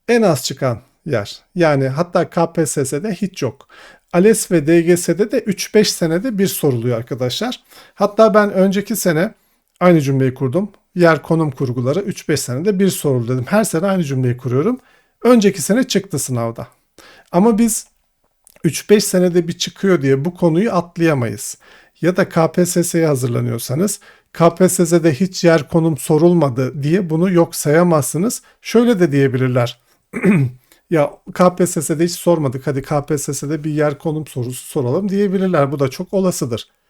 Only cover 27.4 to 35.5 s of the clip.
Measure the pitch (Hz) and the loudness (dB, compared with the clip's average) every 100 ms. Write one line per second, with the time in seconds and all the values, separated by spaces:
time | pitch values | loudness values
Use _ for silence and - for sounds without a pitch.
27.4 | 165 - 151 156 175 156 131 151 220 - | 2 0 0 2 4 2 0 -2 -4 -6
28.4 | - _ - 226 240 208 170 139 139 127 | -12 _ -2 2 2 2 2 2 2 2
29.4 | 131 123 120 - _ _ _ 214 196 185 | 0 0 -2 -4 _ _ _ -2 2 2
30.4 | 127 123 _ _ - 160 143 - - - | 0 -4 _ _ -4 0 0 -4 -8 2
31.4 | 180 180 175 170 147 156 175 - 180 165 | 2 2 -2 -2 -4 -2 -2 -2 0 0
32.4 | 143 131 151 135 - 147 - 151 - 135 | 0 -4 -6 -6 -4 -4 -2 -4 -6 -8
33.4 | 143 156 156 151 147 143 170 156 147 131 | -6 -6 -4 -2 -2 -2 -6 -6 -6 -8
34.4 | 120 127 - 156 123 156 202 196 202 190 | -8 -10 -8 -4 -2 -2 -2 0 0 0
35.4 | 190 | 0